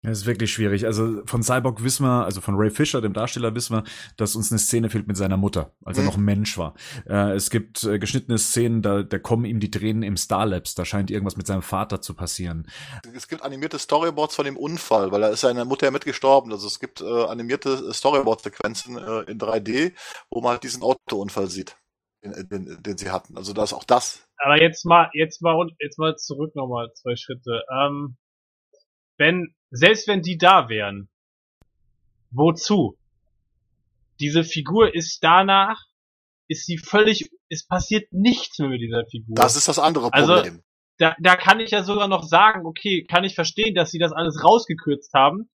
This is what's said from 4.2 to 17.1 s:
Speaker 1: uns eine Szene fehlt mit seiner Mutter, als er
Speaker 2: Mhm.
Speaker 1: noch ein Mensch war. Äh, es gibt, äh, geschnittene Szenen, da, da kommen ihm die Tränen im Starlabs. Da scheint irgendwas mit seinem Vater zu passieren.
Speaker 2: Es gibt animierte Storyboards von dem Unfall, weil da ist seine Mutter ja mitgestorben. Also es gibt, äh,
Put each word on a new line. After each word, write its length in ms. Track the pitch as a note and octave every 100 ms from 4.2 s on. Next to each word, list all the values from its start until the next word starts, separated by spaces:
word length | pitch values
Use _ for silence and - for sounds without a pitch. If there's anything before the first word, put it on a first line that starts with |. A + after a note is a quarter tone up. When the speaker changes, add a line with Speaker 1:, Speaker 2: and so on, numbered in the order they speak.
| G#2 A2+
Speaker 1:
uns 160 | G#2+
eine 80 | A2
Szene 280 | - A#2 A2+
fehlt 200 | G#2+ G2+
mit 80 | F#2+
seiner 200 | F#2+ F#2+
Mutter, 360 | G2+ F#2+ D2+ _
als 140 | - F2+
er 40 |
Speaker 2:
Mhm. 40 | G2
Speaker 1:
noch 60 | F#2
ein 60 |
Mensch 320 | G2+ G2+ G#2+ -
war. 180 | D#2+ - - B2+ -
Äh, 240 | G2+ G2+
es 180 | G2 -
gibt, 320 | A#2 G#2 -
äh, 160 | A2+ G#2
geschnittene 400 | G2+ C3 - A2+
Szenen, 440 | - - A#2 A#2
da, 200 | G2+ G2+
da 160 | G2 G2
kommen 280 | - A#2 A#2
ihm 120 | A2+
die 120 | G#2
Tränen 340 | G#2 G#2+ A2
im 120 | G2+ F#2+
Starlabs. 600 | - G2 G#2+ F2+ - -
Da 80 |
scheint 260 | F2+ G2+ F#2+
irgendwas 260 | G2+ G2 -
mit 120 | F#2
seinem 140 | F#2+
Vater 380 | - G2+ A2 F#2+
zu 120 | -
passieren. 540 | E2+ F2 - F2+ E2 D#2+ - - - - -
Speaker 2:
Es 100 | -
gibt 160 | D#3+
animierte 380 | C#3 C3+ D3 D3+
Storyboards 560 | - D3 E3 D3+ D3+ -
von 80 |
dem 120 | C#3 C#3
Unfall, 520 | D3 E3 - A2 F#2+
weil 120 | G2+
da 60 | G#2+
ist 120 | A2+
seine 240 | C3 B2
Mutter 220 | A#2+ C3+ C#3+
ja 40 |
mitgestorben. 600 | C#3 - B2+ C3+ C3+ A#2+
Also 160 | G#2 G2+
es 100 | -
gibt, 220 | C3 -
äh, 240 | -